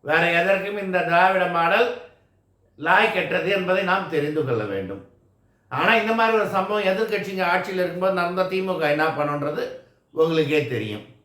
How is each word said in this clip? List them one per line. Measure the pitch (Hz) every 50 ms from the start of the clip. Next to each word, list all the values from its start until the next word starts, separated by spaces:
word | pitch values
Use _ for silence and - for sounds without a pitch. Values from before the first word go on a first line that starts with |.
வேற | _ 139 151 165 170 170 170 170 170
எதற்கும் | 190 196 190 185 202 202 208
இந்த | 196 190 185 180
திராவிட | 170 170 170 175 185 190 190 190 180
மாடல் | 170 170 170 170 175 190 220 240 240 - - - - _ _ _ _ _ _ _ _ _ _ _ _ _
லாய் | - 143 165 180 196 220 214 -
கெட்டது | 190 165 - 165 180 160 180
என்பதை | 202 196 180 175 185 190 196
நாம் | 180 185 - 180 160
தெரிந்து | 165 156 143 151 151 156 147
கொள்ள | 131 123 110 107
வேண்டும். | 101 98 98 95 90 98 98 - - _ _ _ _ _ _ _ _ _ _ _ _
ஆனா | 127 135 165 196 226
இந்த | 226 214 220 226
மாதிரி | 226 226 220 220 220
ஒரு | 202 180
சம்பவம் | 185 196 185 190 208 214 202
எதிர்க்கட்சிங்க | 185 190 202 226 220 208 196 180 190 196 190 185
ஆட்சியில் | 170 175 185 180 196 190 185
இருக்கும்போது | 180 170 170 175 185 190 190
நடந்த | 185 175 175 180 185 185
தி | 180 185 190 185
மு | 190 185 156
க | 160 147
என்ன | 147 151 156
பண்ணுன்றது | 160 143 143 147 147 143 143 143 147 147 - 254 - - - - _ _ _ _ _ _
உங்களுக்கே | 156 160 165 165 160 156 139 151 151 131
தெரியும். | 117 127 110 107 107 104 101 92 - - _ _